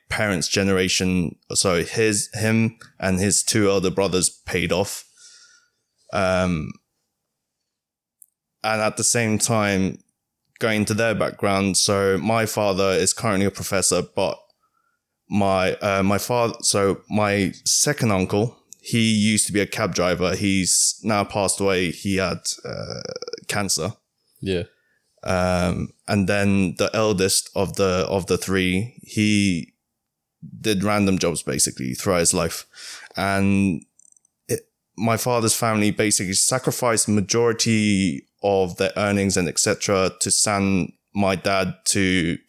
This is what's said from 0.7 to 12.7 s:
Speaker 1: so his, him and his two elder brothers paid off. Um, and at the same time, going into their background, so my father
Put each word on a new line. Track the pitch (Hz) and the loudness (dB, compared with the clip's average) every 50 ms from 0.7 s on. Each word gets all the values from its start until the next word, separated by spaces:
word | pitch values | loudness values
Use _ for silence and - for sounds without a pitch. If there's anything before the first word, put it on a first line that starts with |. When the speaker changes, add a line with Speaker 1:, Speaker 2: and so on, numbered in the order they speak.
| 98 92 95 92 - - 95 92 92 90 87 65 - - _ _ - | 2 2 2 0 0 0 0 0 0 0 0 -2 -4 -10 _ _ -4
Speaker 1:
so | - - 98 87 85 82 | 0 0 2 2 2 0
his, | - - 117 113 110 104 98 - - - | -2 0 0 2 2 2 0 -4 -6 -6
him | 107 107 110 110 113 113 113 - - - - _ _ | -2 0 2 2 2 2 0 -2 -6 -18 -20 _ _
and | - 95 95 90 | -2 -2 0 2
his | 98 101 92 - - | 0 0 0 0 0
two | - - 113 101 98 | 0 0 2 2 4
elder | 98 98 90 92 | 2 2 0 0
brothers | 82 - 98 95 85 92 82 - | 0 0 0 0 0 0 0 -2
paid | - - _ - - 90 87 85 85 | -4 -6 _ -6 -4 -2 0 0 0
off. | 90 101 - - - - _ _ _ - - - - - - _ _ _ _ _ _ _ _ _ _ _ - - | 0 0 -2 -4 -12 -14 _ _ _ -20 -20 -20 -20 -20 -20 _ _ _ _ _ _ _ _ _ _ _ -6 -2
Um, | 101 95 92 92 92 92 90 90 78 76 - - - _ _ _ _ _ _ _ _ _ _ _ _ _ _ _ _ _ _ _ _ _ _ _ _ _ _ _ _ - _ _ _ _ _ _ _ - | -2 0 2 2 0 0 0 -2 -4 -4 -8 -12 -16 _ _ _ _ _ _ _ _ _ _ _ _ _ _ _ _ _ _ _ _ _ _ _ _ _ _ _ _ -20 _ _ _ _ _ _ _ -4
and | 110 110 107 | -2 0 0
at | 107 107 95 | 0 -2 0
the | - 107 | 0 -2
same | - - 120 117 110 107 101 | 0 2 2 2 2 0 0
time, | - - 117 110 104 101 98 92 95 90 - - _ _ _ _ _ _ _ _ _ _ _ _ | 0 0 2 2 2 2 2 2 0 0 -2 -6 _ _ _ _ _ _ _ _ _ _ _ _
going | - 113 107 107 104 | -2 0 0 0 0
into | 98 110 | 0 0
their | 104 117 113 107 | 0 0 0 0
background, | 95 90 71 - - - 101 98 98 98 98 90 | 0 -2 -4 -4 -2 -2 0 0 2 0 0 0
so | - - - 104 98 98 98 98 | 0 0 2 2 2 2 2 0
my | 92 78 107 113 113 110 | 0 0 0 0 0 0
father | 104 - 113 107 101 | -2 -2 0 0 0